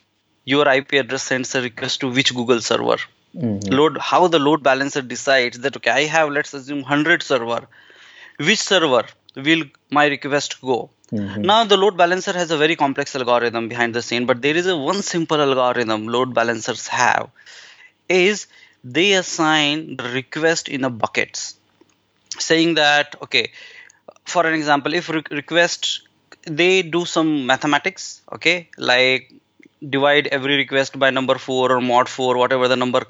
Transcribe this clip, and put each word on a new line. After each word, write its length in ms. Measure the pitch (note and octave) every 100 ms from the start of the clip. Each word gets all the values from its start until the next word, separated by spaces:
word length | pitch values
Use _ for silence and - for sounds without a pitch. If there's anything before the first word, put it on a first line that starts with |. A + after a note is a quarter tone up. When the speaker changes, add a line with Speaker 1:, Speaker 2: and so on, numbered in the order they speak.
| _ _ _ _ B2+
Speaker 1:
Your 200 | C#3+ C#3
I 140 | C3+
P 160 | C3+ C#3
address 280 | A#2+ C3+
sends 300 | - C3 B2+
a 60 | C3+
request 400 | B2 - B2+ -
to 80 | C3
which 240 | B2 C3
Google 280 | B2+ A#2 A#2
server. 340 | - A#2 A#2+ A2+ - _ _ -
Speaker 2:
Mm-hmm. 380 | A#2+ G2+ G2
Speaker 1:
Load, 240 | C3+ D#3 C#3
how 280 | - E3 F3+
the 120 | D#3+
load 240 | C#3+ D#3
balancer 400 | C3+ C3 C#3 C#3+
decides 560 | B2 A#2+ C#3 C3+ A#2+ A#2+
that, 160 | C3 A#2+
okay, 140 | A#2
I 140 | B2
have, 260 | D3+ D#3+ D3+
let's 240 | C#3+ -
assume, 280 | C#3+ C3 C#3+
hundred 400 | C3 C#3+ D#3 E3+
server. 440 | - C3 A#2 A#2 - _ - - - - - -
Which 200 | D3+ G#3+
server 460 | - F#3+ D#3 A#2+ - - _ C3+
will 280 | C#3+ E3 C#3+ _ -
my 160 | C#3+ D3
request 540 | C#3 C#3+ C#3+ - -
go? 260 | B2+ A#2 - _ -
Speaker 2:
Mm-hmm. 300 | A2 G2+ G2+
Speaker 1:
Now, 220 | F3+ A3
the 120 | G#3+ G3
load 200 | G3+ F3+
balancer 340 | F3 F#3 G3
has 180 | F3+ E3
a 60 | D#3
very 180 | D#3
complex 400 | D#3+ C#3 C3+ C#3
algorithm 540 | C3+ A#2+ A#2+ A#2 A#2 A2+
behind 260 | A#2+ A#2
the 60 | A#2
scene, 240 | - A#2+
but 160 | B2 A#2+
there 160 | C#3 D#3+
is 100 | F3+
a 100 | E3+
one 260 | C#3 G3
simple 380 | - F3 D#3 D3+
algorithm 680 | C#3 C3 B2 B2 A2 G#2+ A2
load 240 | A#2+ C3
balancers 540 | A#2 A#2 A2 B2 A2 -
have, 400 | B2 A2+ A2 A2+ _ - - - - - _ -
is 380 | F3+ F#3+ G3+ - - - _
they 300 | B2+ C#3 G3+
assign 840 | F#3+ F3 - D#3 D#3 C#3+ D3+ D#3+ C3
the 80 |
request 640 | A#2+ B2+ B2+ D#3 D#3+ E3 -
in 140 | C#3
a 60 | C3
buckets, 680 | A2 - - - - - - _ _ _ _ _ _ - -
saying 360 | - E3 E3 D#3
that, 380 | D3 D3 - -
okay, 280 | C3+ B2+ A2 - - - - _ - - -
for 160 | F3 D#3+
an 80 |
example, 400 | D#3+ D3+ C#3+ D3
if 140 | E3+ E3
re-, 140 | D#3+ -
request, 720 | D3 - E3 E3+ - - - _ _ _ - E3+ D3+
they 220 | F3+ F#3+
do 220 | E3 E3+
some 260 | E3+ E3+ D#3+ D3 B2+
mathematics, 760 | C3 D3+ C#3+ F#3+ - - - - -
okay, 320 | D#3+ F3 E3 -
like 540 | B2+ B2 C3 C3 - _ _ _ _ - C#3+ C3+
divide 300 | C#3+ D3 C#3+ C#3
every 180 | C3+ C#3
request 420 | B2+ C3+ C3+ C3+
by 120 | C3+
number 260 | C3 C3 B2+ -
four 260 | B2+ B2+ B2+
or 40 |
mod 280 | B2 A#2+ B2
four, 280 | - B2+ B2
whatever 260 | B2 C3 B2+
the 80 | B2+
number 240 | B2+ B2+